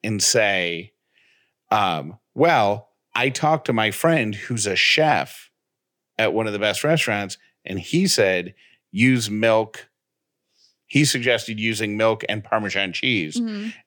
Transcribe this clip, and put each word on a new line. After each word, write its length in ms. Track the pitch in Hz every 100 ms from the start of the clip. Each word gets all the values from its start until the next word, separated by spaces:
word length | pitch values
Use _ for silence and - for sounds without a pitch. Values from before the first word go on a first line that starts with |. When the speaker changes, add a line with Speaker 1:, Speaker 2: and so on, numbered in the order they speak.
Speaker 1:
and 200 | 107 104
say, 680 | - 117 104 95 85 85 98 _ _ _ _ _ _ _ -
um, 480 | 107 95 80 73 101 _
"Well, 540 | 127 165 139 101 107 - _ _
I 160 | 120 135
talked 360 | - 151 160 -
to 80 |
my 180 | 113 110
friend 420 | - 165 156 107
who's 320 | 104 - 117 104
a 100 | 92
chef 760 | - - 156 98 65 - - _ _ _ _ _ _ -
at 160 | 107
one 140 | 107 110
of 60 |
the 60 | 101
best 240 | 104 101
restaurants, 540 | 147 165 123 104 98 - _ _ -
and 140 | 95
he 280 | - 170 190
said, 480 | - 95 90 90 - _ _ _
use 380 | 98 127 127 104
milk." 560 | 107 113 110 107 - - _ _ _ _ _ _ _ _ _ -
He 140 | 143 143
suggested 540 | 131 123 113 117 107
using 380 | 113 107 107 107
milk 260 | 113 110 -
and 160 | 107
Parmesan 500 | - 110 101 98 95
cheese. 420 | - 127 107 78 240
Speaker 2:
Mm-hmm. 300 | 226 208 220 -